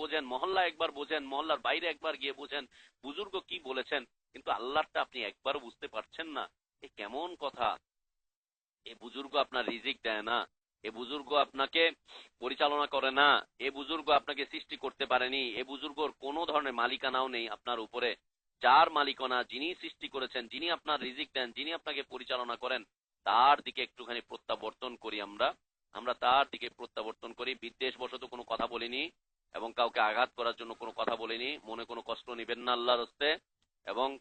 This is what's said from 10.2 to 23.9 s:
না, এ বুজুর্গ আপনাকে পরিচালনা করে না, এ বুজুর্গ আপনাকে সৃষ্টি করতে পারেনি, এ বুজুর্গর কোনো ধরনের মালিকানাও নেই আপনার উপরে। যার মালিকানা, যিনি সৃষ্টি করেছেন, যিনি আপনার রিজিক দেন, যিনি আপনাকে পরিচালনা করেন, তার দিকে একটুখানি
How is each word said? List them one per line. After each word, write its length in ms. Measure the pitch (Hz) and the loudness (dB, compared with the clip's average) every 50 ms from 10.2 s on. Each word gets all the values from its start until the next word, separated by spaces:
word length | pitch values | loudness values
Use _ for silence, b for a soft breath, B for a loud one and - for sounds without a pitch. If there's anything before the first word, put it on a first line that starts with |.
| 104 113 | 0 0
না, 80 | 120 113 92 - _ _ _ _ _ _ - | 0 0 0 -2 _ _ _ _ _ _ -8
এ 20 | 110 113 | -8 -6
বুজুর্গ 320 | 117 123 117 147 147 135 127 147 143 135 | -6 -8 -6 -6 -8 -4 2 4 4 4
আপনাকে 380 | - - 135 135 - - 165 165 165 139 _ _ B B B B B B - | 2 2 -2 0 2 4 4 4 4 4 _ _ B B B B B B -6
পরিচালনা 460 | 117 127 139 - 151 147 147 147 143 - 143 | -6 -4 0 2 2 4 4 2 0 0 0
করে 160 | 135 131 131 131 139 | 0 2 2 4 6
না, 100 | 147 147 131 107 - - _ - 120 | 8 8 8 6 4 -2 _ -4 -4
এ 20 | 139 135 | -4 -4
বুজুর্গ 300 | 139 139 139 165 156 143 151 143 139 | -4 -6 -4 -4 -2 4 6 4 4
আপনাকে 240 | - 147 143 143 139 - | 4 2 -4 -4 -4 -6
সৃষ্টি 240 | 156 156 - - 147 123 - | -6 -10 -10 -10 -10 -6 -6
করতে 220 | 131 - - 139 127 | -6 -4 -2 0 2
পারেনি, 320 | 131 123 127 127 135 135 131 120 101 120 | 4 4 4 2 0 0 -2 -2 -2 -4
এ 40 | 127 135 | -4 -6
বুজুর্গর 380 | 139 127 143 147 135 156 151 131 - - - | -6 -8 -8 -8 -4 -2 -2 -2 -4 -6 -6
কোনো 160 | 139 147 165 170 151 | -4 -2 -2 0 2
ধরনের 280 | 151 147 143 135 120 117 | 2 2 2 2 0 2
মালিকানাও 460 | 120 123 135 127 139 131 127 131 131 131 123 | 2 2 2 0 -2 0 2 2 0 0 0
নেই 100 | 117 117 110 104 | -2 -4 -4 -6
আপনার 240 | - - 123 120 113 110 | -6 -4 -4 -2 -2 -4
উপরে। 240 | - - 123 123 117 98 - _ _ _ _ _ _ _ - - | -4 -4 0 0 0 0 -2 _ _ _ _ _ _ _ 4 6
যার 240 | 120 131 151 165 165 160 | 10 10 10 10 8 6
মালিকানা, 400 | 147 143 139 131 - 131 127 127 123 120 - | 4 2 2 2 0 0 2 2 2 0 0
যিনি 160 | 117 127 147 175 180 - | -4 -4 -4 -4 -6 -6
সৃষ্টি 260 | 165 165 - - 151 131 135 | -10 -12 -10 -10 -12 -8 -6
করেছেন, 280 | 135 127 120 - 127 120 110 123 | -6 -6 -4 -4 -6 -6 -6 -8
যিনি 140 | 135 165 170 165 | -4 -2 -2 -2
আপনার 200 | - - 151 151 135 127 | -2 0 -2 -2 0 -2
রিজিক 240 | 127 127 143 151 - - | -4 -4 -6 -6 -4 -2
দেন, 120 | 131 123 117 113 | -2 -2 -2 -4
যিনি 140 | 131 143 160 165 156 | -6 -6 -4 -6 -6
আপনাকে 220 | - 156 143 139 127 - 131 | -4 -4 -4 -4 -6 -8 -8
পরিচালনা 420 | 127 123 - 131 123 123 120 117 - 123 | -10 -6 -4 -2 -2 -2 -4 -4 -4 -2
করেন, 180 | 127 127 117 104 _ _ _ _ _ _ _ - | -2 -2 -2 -4 _ _ _ _ _ _ _ 0
তার 320 | 98 104 117 127 139 143 143 - | 4 6 8 8 8 8 6 2
দিকে 160 | 123 - 127 123 | -6 -6 -6 -6
একটুখানি 340 | - | -6